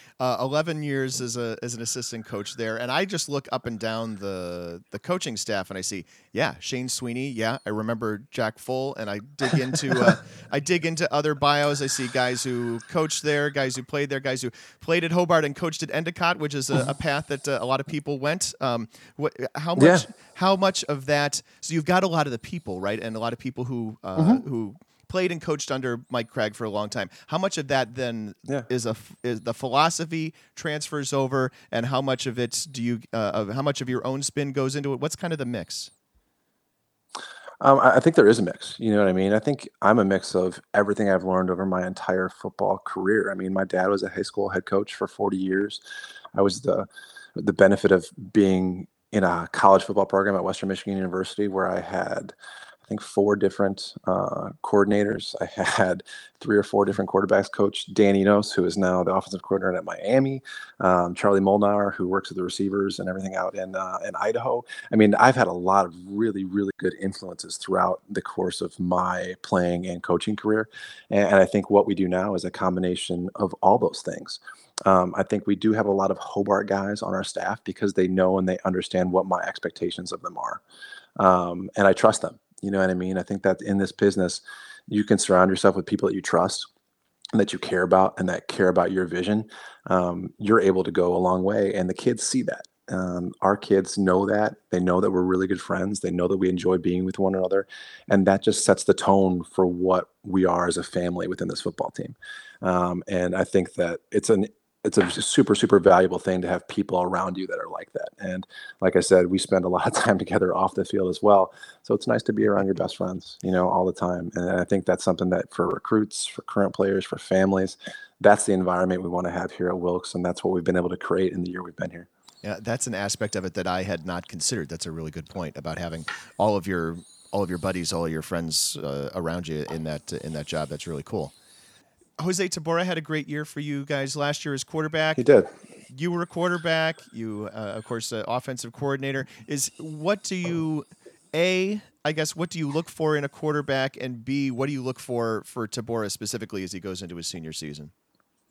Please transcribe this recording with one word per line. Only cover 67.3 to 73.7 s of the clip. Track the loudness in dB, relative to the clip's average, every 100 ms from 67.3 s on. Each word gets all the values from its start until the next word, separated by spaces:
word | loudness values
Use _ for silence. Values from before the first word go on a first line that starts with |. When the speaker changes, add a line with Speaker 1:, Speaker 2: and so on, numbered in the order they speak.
| -12 -12 -10
Speaker 2:
throughout | -2 0 2 -2 -6
the | -8
course | -6 -4 -4 -4
of | -8 -4
my | -2 0 0 -4 -6 -10
playing | -2 0 2 0 -4
and | -6
coaching | -2 -2 -2 -4
career. | 0 0 -2 -10 -18 -18 -2
And, | 0 4
and | 6
I | 6
think | 2 4
what | 4 4
we |
do | 2 0
now | 0 0
is | -2
a | -4
combination | -4 -2 0 0 -2 -4 -4 -4 -2
of | -4 2
all | 4